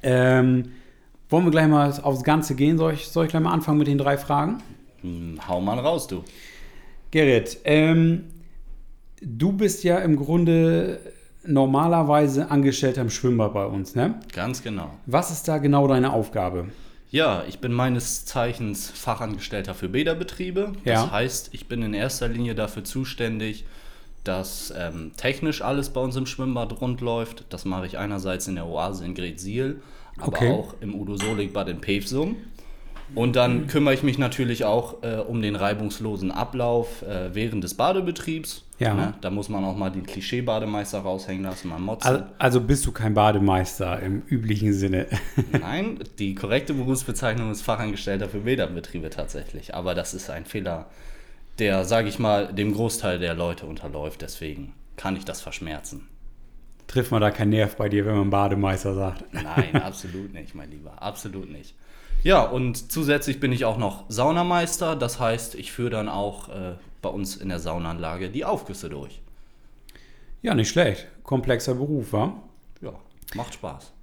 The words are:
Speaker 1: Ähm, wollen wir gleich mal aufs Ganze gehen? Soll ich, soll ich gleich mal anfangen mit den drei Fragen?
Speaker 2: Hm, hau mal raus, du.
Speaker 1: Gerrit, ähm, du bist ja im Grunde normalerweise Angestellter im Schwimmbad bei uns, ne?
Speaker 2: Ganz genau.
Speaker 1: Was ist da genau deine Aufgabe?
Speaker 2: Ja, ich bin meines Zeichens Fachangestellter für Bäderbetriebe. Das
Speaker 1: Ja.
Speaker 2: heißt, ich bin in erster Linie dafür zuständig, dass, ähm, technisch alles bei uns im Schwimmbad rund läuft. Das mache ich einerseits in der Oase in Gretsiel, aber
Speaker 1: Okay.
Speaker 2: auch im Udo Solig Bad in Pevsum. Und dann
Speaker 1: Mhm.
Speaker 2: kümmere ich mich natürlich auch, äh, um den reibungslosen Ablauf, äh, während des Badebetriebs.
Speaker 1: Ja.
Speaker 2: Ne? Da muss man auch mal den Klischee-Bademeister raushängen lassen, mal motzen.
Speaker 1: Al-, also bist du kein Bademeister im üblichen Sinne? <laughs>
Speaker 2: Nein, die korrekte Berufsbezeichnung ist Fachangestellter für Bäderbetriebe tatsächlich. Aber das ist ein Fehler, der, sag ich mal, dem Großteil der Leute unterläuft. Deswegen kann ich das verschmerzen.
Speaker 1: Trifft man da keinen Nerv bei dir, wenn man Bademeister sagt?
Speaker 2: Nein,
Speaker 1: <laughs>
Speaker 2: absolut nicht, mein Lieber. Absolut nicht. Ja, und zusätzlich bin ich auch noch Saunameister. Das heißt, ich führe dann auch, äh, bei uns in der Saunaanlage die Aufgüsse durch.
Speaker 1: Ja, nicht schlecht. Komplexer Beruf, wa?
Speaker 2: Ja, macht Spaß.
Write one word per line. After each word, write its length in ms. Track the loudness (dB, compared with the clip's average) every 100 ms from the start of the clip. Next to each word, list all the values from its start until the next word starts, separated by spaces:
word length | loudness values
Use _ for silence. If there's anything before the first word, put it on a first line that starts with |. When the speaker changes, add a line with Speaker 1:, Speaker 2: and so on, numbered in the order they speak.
Speaker 1:
Ähm, 680 | 4 6 6 8 6 4 2 -10 -20 -20 -20 -20 2
wollen 160 | 4 6
wir 60 |
gleich 180 | 6 8
mal 200 | 8 6 2
aufs 220 | 0 0 2
Ganze 300 | 2 2 2
gehen? 220 | 4 6
Soll 160 | 2
ich, 140 | 0 -2
soll 180 | 0 2
ich 60 |
gleich 100 | 2
mal 120 | 2
anfangen 240 | 2 4 4
mit 100 | 6
den 100 | 4
drei 200 | 4 2
Fragen? 400 | 2 0 2 -2 -8 -20 -20 -12
Speaker 2:
Hm, 400 | -8 -6 -8 -10 -4
hau 140 | 0
mal 180 | 0 0
raus, 280 | 0 0 -2
du. 180 | -8 -8 -16 -20 -16 -16 -16 -18 -16 -2
Speaker 1:
Gerrit, 460 | 4 6 6 4 -6
ähm, 640 | 4 6 6 6 6 4 -2 -16 -16 -16 -14 -14 -14 -18 -20 -14
du 320 | -10 0 0
bist 320 | 4 2 2 2
ja 140 | 4
im 180 | 4 2
Grunde 840 | 4 4 6 6 6 4 2 -4 -10 -18 -20 -18 2
normalerweise 1040 | 4 6 6 6 6 6 6 6 4 4
Angestellter 500 | 6 6 4 2 2
im 80 | -2
Schwimmbad 440 | 0 2 4 2
bei 120 | 2 -2
uns, 300 | -2 -2 0
ne? 240 | 0 0 -8
Speaker 2:
Ganz 280 | -6 -4 -4
genau. 280 | -6 -6 -8 -12 0
Speaker 1:
Was 260 | 0 0
ist 160 | -4 -2
da 100 | 2
genau 300 | 4 6 6
deine 240 | 6 4
Aufgabe? 540 | 2 0 -2 -2 -2 -6 -10 -16 -18 -4
Speaker 2:
Ja, 320 | 2 2 2 -2
ich 120 | -6
bin 140 | -2
meines 520 | 0 2 2 -2 -4 -4
Zeichens 640 | -2 0 0 -4 -4 -8
Fachangestellter 840 | -8 -4 -4 -4 -6 -6 -6 -6 -6
für 120 | -2
Bäderbetriebe. 840 | 0 0 -2 -4 -6 -4 -2 -2 -4
Das 100 | 2
Speaker 1:
Ja. 180 | 2 2
Speaker 2:
heißt, 380 | 0 -2 -2 -8
ich 140 | -14 -8
bin 160 | -4
in 100 | -2
erster 340 | -2 -2 -2 -2
Linie 280 | 0 -2 -2
dafür 280 | -4 -4
zuständig, 840 | -8 -6 -6 -4 -4 -2 -4 -6 -10 -12 -16 -18 -18 -10
dass, 500 | -4 -4 -4 -8 -10 -8
ähm, 360 | -6 -6 -10 -4
technisch 440 | -2 0 -2 -2
alles 280 | -2 -2 -2
bei 100 | -2
uns 140 | -2 -2
im 100 | -4
Schwimmbad 560 | -4 -2 -2 -4 -4
rund 200 | -4 -2
läuft. 420 | -2 -2 -4 -10 -12
Das 160 | -8 -4
mache 200 | -4 -4
ich 120 | -6
einerseits 500 | -4 -4 -4 -4 -4
in 80 | -6
der 100 | -4
Oase 400 | -2 -2 -4 -6
in 80 |
Gretsiel, 680 | -6 -6 -8 -6 -4 -4 -4 -12 -20 -16 -8
aber 100 | -4
Speaker 1:
Okay. 220 | 2 2
Speaker 2:
auch 240 | 2 -2 -8
im 160 | -8 -6
Udo 220 | -6 -4
Solig 340 | -2 -2 -2
Bad 140 | -2 -4
in 140 | -4
Pevsum. 560 | -2 -2 0 -2 -2 -4 -10 -16 -14 -14 -14 -14 -8 0
Und 200 | 2 4
dann 280 | 4 4
Speaker 1:
Mhm. 40 | 2
Speaker 2:
kümmere 260 | 4 4
ich 80 | 6
mich 160 | 4 2
natürlich 460 | 0 0 0 2 4
auch, 380 | 2 2 -6
äh, 140 | -4 -4
um 240 | -2 0
den 140 | 0 2
reibungslosen 760 | 0 0 -2 -4 -4 -2 -2
Ablauf, 720 | -2 -4 0 2 2 0 -6
äh, 320 | -6 -4 -4 -2
während 280 | -2 -2
des 120 | -4 0
Badebetriebs. 880 | 2 2 0 -4 -4 -6 -6 -12 -14 -2
Speaker 1:
Ja. 140 | 2 2
Speaker 2:
Ne? 180 | 0 -2
Da 80 | -4
muss 200 | -4 -4
man 140 | -2 -2
auch 100 | -2
mal 160 | -2
den 140 | -4 -8
Klischee-Bademeister 960 | -8 -4 -2 0 0 0 -4 -4 -4
raushängen 440 | -4 -4 -4 -4
lassen, 240 | -4 -6 -8
mal 120 | -6
motzen. 280 | -4 0 2
Speaker 1:
Al-, 240 | 2 -2 0
also 200 | 4 4
bist 260 | 4 2 2
du 60 |
kein 220 | 0 2
Bademeister 840 | 6 6 6 4 4 2 -2 -4 -2
im 220 | -2 -4 -2
üblichen 460 | -2 0 2 4
Sinne? 340 | 4 2 2 0 -2 -2 -2
<laughs> 160 | 0
Speaker 2:
Nein, 480 | 0 -2 -4 -4 -6 -12 -6
die 160 | -6
korrekte 400 | -4 0 0 0
Berufsbezeichnung 800 | 2 4 4 2 -2 0 0 0
ist 100 | -2
Fachangestellter 680 | 0 0 0 -2 -2 0 0
für 100 | -2
Bäderbetriebe 680 | 0 2 0 -2 -8 -8 -8
tatsächlich. 680 | -6 -6 -6 -10 -12 -10 -6
Aber 180 | -2
das 200 | -2 -4
ist 160 | -8 -8
ein 160 | -10 -8
Fehler, 420 | -6 -4 -6 -8 -16 -14 -14 -16 -18 -16 -2
der, 260 | 2 2 4
sag 220 | 2 2
ich 100 | 0
mal, 340 | 2 4 2
dem 220 | 0 0
Großteil 460 | 2 0 0 -2 0
der 160 | -2 -2
Leute 320 | -2 -4 -8
unterläuft. 540 | -10 -8 -6 -8 -8
Deswegen 520 | -12 -10 -10 -10 -12 -14 -18 -8
kann 200 | -4 -4
ich 100 | -6
das 140 | -10
verschmerzen. 680 | -10 -10 -8 -10 -10 -14 -16 -16 -16 -16 -18 -18 -18 -20 -4
Speaker 1:
Trifft 240 | -2 2
man 100 | 4
da 80 | 2
keinen 180 | 4 2
Nerv 260 | 4 2 0
bei 140 | 0
dir, 160 | 2 2
wenn 80 | 2
man 120 | 2
Bademeister 640 | 4 2 2 2 0 0 -2
sagt? 300 | -2 -6 -10
Speaker 2:
Nein, 420 | -10 -4 0 2 0
Speaker 1:
<laughs> 80 |
Speaker 2:
absolut 500 | -2 -8 -10 -10 -10
nicht, 220 | -12 -14 -14
mein 160 | -14
Lieber. 300 | -16 -16 -10
Absolut 500 | -10 -8 -10 -10 -12
nicht. 240 | -14 -16 -20 -20 -20 0 4
Ja, 180 | 8 8
und 460 | 6 2 0 -2 -6
zusätzlich 500 | -2 2 2 2 0
bin 100 | 0
ich 140 | 2 2
auch 120 | 2
noch 280 | -2 -4 -8
Saunameister. 880 | 0 2 4 2 2 0 0 -2 0
Das 240 | -2 0
heißt, 360 | 0 0 -4 -10
ich 180 | -12
führe 160 | -4 -2
dann 180 | -2 -2
auch, 400 | -2 -4 -6 -12
äh, 260 | -10 -8 -10 -14 -8
bei 80 | -6
uns 260 | -4 -6 -6
in 140 | -6
der 100 | -4
Saunaanlage 720 | -4 -4 -4 -4 -6 -6 -6
die 160 | -6 -2
Aufgüsse 440 | -4 -4 -12 -10
durch. 320 | -10 -12 -14 -18 -18 -20 -20 -20 -20 -20 -20 -20 -20 -16 -6
Speaker 1:
Ja, 120 | 0
nicht 160 | 2 2
schlecht. 380 | 4 2 2 -8 -20
Komplexer 520 | -4 -2 0 0 0 -2
Beruf, 360 | -2 -4 -2
wa? 200 | -2 -2 -4 -16 -20 -20 -14
Speaker 2:
Ja, 120 | -14 -14 -20 -20 -12 -10
macht 180 | -10
Spaß. 400 | -10 -12 -12 -16 -20